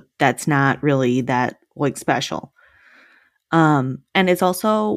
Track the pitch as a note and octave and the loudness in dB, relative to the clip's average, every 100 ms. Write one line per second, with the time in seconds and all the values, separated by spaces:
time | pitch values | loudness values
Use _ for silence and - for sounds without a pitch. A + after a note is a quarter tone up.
0 | - - C#3 B2 - C#3+ C#3 - D3 C#3 | -8 -2 -2 0 -2 0 2 0 0 0
1 | B2+ B2 C3 B2 B2 - _ - C#3+ C3+ | 0 0 0 -2 -2 -6 _ -6 -6 -4
2 | - C3 - - - _ _ _ _ - | -4 -4 -4 -8 -12 _ _ _ _ -20
3 | _ _ _ _ _ E3 D#3+ D3 C3 C3+ | _ _ _ _ _ 2 4 2 0 -6
4 | _ - F#3 F3 F#3 F3+ A3 G#3+ G#3+ | _ 2 2 2 2 0 0 0 -2